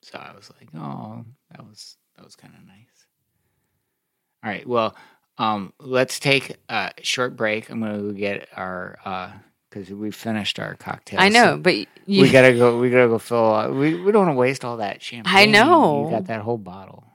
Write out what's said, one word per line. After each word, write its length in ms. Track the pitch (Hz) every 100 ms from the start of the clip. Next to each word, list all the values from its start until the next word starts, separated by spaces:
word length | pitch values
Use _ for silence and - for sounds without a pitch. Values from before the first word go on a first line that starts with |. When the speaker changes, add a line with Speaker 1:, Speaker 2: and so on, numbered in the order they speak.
Speaker 1:
So 160 | - -
I 160 | 73 76
was 140 | - _
like, 80 | 117
"Oh, 500 | 156 151 139 113 113 113 127 _
that 140 | - 107
was, 300 | 107 - - _
that 100 | _ -
was 100 | _
kinda 220 | - 90 95
nice." 400 | 95 120 _ _ _ _ _ _ _ _ _ _ _ _ _ _ _
All 60 | 113
right, 160 | 95 -
well, 260 | 120 110 - - _ _ _
um, 340 | 110 107 95 _
let's 400 | 139 127 127 -
take 380 | 143 139 - - _
a 240 | 113 92 -
short 340 | - - 127 135
break. 340 | 113 107 110
I'm 100 | 113
gonna 160 | 110 104
go 140 | 101
get 340 | 101 101 101 -
our, 440 | - 92 92 92 - 101
uh, 260 | 92 90 - _ _ _
'cause 180 | 104 92
we 200 | 101 107
finished 480 | 101 117 110 98 -
our 140 | 104
cocktails. 480 | - - - - 98
Speaker 2:
I 80 | 190
know, 240 | 226 220
Speaker 1:
So 40 | 147
Speaker 2:
but 140 | 156
y-, 120 | 104 - _
you 160 | - 196
Speaker 1:
we 80 | 135
gotta 220 | 131 127
go, 240 | 120 123 120
we 120 | 127
gotta 180 | 123 123
go 100 | 113
fill, 360 | - 117 110
uh, 160 | 107 117
we, 240 | 135 147 170
we 140 | 185
don't 140 | 214 185
wanna 120 | 135
waste 240 | 123 135
all 140 | 127 117
that 240 | 104 -
champagne. 300 | - 120 139
Speaker 2:
I 120 | 190 208
know. 580 | 214 247 339 220 143
Speaker 1:
You 60 | 147
got 160 | 113 95
that 160 | 113
whole 160 | 104 120
bottle. 480 | 98 95 95 - _